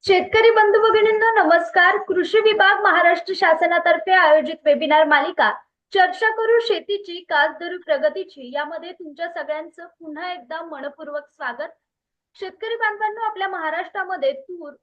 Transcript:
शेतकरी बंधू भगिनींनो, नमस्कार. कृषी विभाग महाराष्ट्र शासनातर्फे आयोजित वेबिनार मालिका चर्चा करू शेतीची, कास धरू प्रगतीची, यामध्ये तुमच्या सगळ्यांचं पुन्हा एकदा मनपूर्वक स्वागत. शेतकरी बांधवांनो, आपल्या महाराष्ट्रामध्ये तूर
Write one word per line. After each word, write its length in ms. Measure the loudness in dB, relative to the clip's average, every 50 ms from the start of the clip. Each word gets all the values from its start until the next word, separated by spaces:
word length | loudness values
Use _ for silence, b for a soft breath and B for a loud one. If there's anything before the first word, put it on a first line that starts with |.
शेतकरी 480 | _ 4 2 2 2 2 2 4 6 6
बंधू 400 | 6 6 4 4 4 4 4 4
भगिनींनो, 540 | 4 4 4 4 2 4 2 2 4 4 4
नमस्कार. 520 | 4 4 2 2 0 2 2 4 4 2
कृषी 420 | 0 -2 -2 -2 -2 -2 2 2 2
विभाग 460 | 4 4 2 4 4 2 2 2 2
महाराष्ट्र 480 | 2 2 4 2 2 2 0 -4 -8 -4
शासनातर्फे 760 | 0 2 2 2 2 2 0 0 0 2 2 0 0 2 2
आयोजित 420 | 2 4 6 6 4 4 2 -2 -10 -4 _
वेबिनार 400 | 0 0 2 2 2 4 4 4
मालिका 480 | 4 4 2 2 -2 -2 0 0 0 -2 -4 _ _ _ _ _ _ 0
चर्चा 360 | 2 2 2 0 -2 -2 -2
करू 300 | -2 0 0 2 2 2
शेतीची, 640 | 2 0 -4 -4 -2 -6 -8 -8 -8 -12 -16 -16 -8 _
कास 220 | 0 0 0 0 -2 -8
धरू 180 | -10 -10 -10 -12 -4
प्रगतीची, 680 | -4 -2 0 0 -2 -2 -4 -12 -12 _ -20 -20 -10 -8
यामध्ये 380 | -8 -8 -8 -10 -12 -14 -14
तुमच्या 360 | -18 _ -18 -20 -12 -12 -12 -10
सगळ्यांचं 580 | -10 -12 -8 -8 -8 -10 -10 -14 _ -20 -20
पुन्हा 460 | -20 _ _ -18 -16 -14 -12 -10 -10
एकदा 300 | -12 -12 -14 _ -12 -12
मनपूर्वक 600 | -12 -12 -14 -12 -12 -14 -14 _ -16 -12 -12 -12 -12 _
स्वागत. 380 | _ _ -10 -10 -8 -10 -12 -14 _ _ _ _ _ _ _ _ _ _ _ _ _
शेतकरी 420 | _ -14 -14 -12 _ -10 -8 -6
बांधवांनो, 440 | -4 -4 -4 -4 -4 -6 -6 -6 -6
आपल्या 280 | -8 -8 -6 -6 -8 -8
महाराष्ट्रामध्ये 840 | -6 -6 -8 -6 -6 -6 -8 -10 _ -10 -8 -8 -6 -4 -4 -4
तूर 400 | -4 -4 -12 -16 -16 -16 -16 -18 -20 _